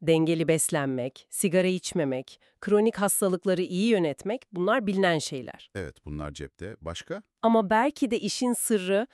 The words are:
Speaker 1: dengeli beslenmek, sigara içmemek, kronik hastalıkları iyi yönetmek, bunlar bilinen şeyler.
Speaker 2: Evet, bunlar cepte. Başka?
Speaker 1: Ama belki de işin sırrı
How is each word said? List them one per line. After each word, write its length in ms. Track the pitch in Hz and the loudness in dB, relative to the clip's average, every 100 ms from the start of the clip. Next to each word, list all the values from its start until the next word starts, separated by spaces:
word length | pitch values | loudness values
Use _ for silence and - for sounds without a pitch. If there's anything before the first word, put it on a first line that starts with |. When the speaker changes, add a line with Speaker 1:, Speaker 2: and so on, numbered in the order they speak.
Speaker 1:
dengeli 460 | 160 160 160 165 160 | 2 4 4 2 2
beslenmek, 800 | 160 - 160 139 131 123 - - | 2 2 0 -2 -2 -6 -10 -12
sigara 380 | - 202 180 185 | -2 2 2 2
içmemek, 720 | 185 - 180 143 131 131 - _ _ | 0 -2 -2 0 -2 -6 -18 _ _
kronik 360 | - 208 220 220 | 0 2 2 0
hastalıkları 640 | 202 - 202 180 196 180 | -2 0 0 0 0 0
iyi 260 | 185 180 220 | 0 0 2
yönetmek, 540 | 214 165 139 190 240 - | 2 2 -2 -6 -8 -8
bunlar 360 | 180 180 254 208 | -4 0 0 0
bilinen 320 | 190 185 165 | 2 2 2
şeyler. 500 | - 139 117 - - 101 | -2 -8 -10 -16 -14 -10
Speaker 2:
Evet, 300 | 80 - - | -10 -12 -12
bunlar 260 | 73 76 | -10 -10
cepte. 440 | 71 69 - 90 110 | -10 -14 -12 -14 -12
Başka? 420 | 78 85 - 190 - _ | -12 -12 -10 -12 -12 _
Speaker 1:
Ama 280 | 226 226 202 | 2 4 4
belki 420 | 220 269 - 262 | 2 2 0 -2
de 80 | 220 | -2
işin 340 | 202 - 247 | -4 -2 -2
sırrı 540 | 233 - 214 185 196 226 | -2 0 0 0 -2 -2